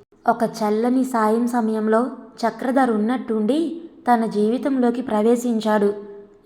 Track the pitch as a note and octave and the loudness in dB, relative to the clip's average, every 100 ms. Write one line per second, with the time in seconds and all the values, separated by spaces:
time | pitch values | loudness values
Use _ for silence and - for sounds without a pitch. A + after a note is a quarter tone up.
0 | - _ - A#3 A3+ - G#3+ G#3+ B3 C4 | -20 _ -2 0 -2 -2 -2 0 0 0
1 | B3+ A#3 G#3+ A#3 A#3+ A#3+ A3 A3 G#3+ A3 | 0 0 2 2 0 0 -2 -2 2 2
2 | C4 - - - A3+ A3 B3+ C4 B3+ G#3+ | 0 -6 -18 -6 -6 -4 -2 2 2 2
3 | G#3+ B3+ - A3 G#3+ D4+ E4 - - - | 0 -2 -2 -2 0 0 -2 -6 -14 -8
4 | - A#3 A3+ G3+ G#3 B3+ C#4 C4+ A#3+ A#3+ | 0 2 2 0 0 0 0 2 2 0
5 | - G#3+ A3 A#3+ B3 A3 G#3+ G#3+ G3+ G3+ | -2 0 2 2 2 -2 0 2 2 0
6 | - - - - | -8 -18 -20 -8